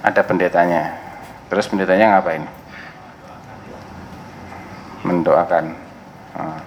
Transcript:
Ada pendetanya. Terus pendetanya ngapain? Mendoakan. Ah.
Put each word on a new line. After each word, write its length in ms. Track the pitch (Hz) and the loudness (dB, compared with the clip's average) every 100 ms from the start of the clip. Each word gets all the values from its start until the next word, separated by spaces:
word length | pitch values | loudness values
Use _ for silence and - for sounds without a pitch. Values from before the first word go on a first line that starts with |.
Ada 160 | 107 98 95 | 4 2 2
pendetanya. 640 | 92 90 85 87 85 76 - - - - - - | 2 4 4 4 2 0 -8 -14 -16 -16 -18 -4
Terus 180 | 95 - | -2 0
pendetanya 480 | 101 - 92 110 98 | 0 2 6 6 6
ngapain? 240 | 87 80 76 - - - - - - - - - - - - - - - - - - - - - - - - - - | 4 -4 -6 -14 -18 -18 -18 -20 -20 -20 -20 -20 -18 -18 -18 -18 -16 -16 -16 -16 -16 -16 -16 -16 -16 -16 -16 -8 -2
Mendoakan. 560 | 87 82 73 85 85 80 80 - - - - - - | 0 4 4 4 0 0 -10 -16 -20 -20 -20 -16 -10
Ah. 240 | - 160 | -8 -10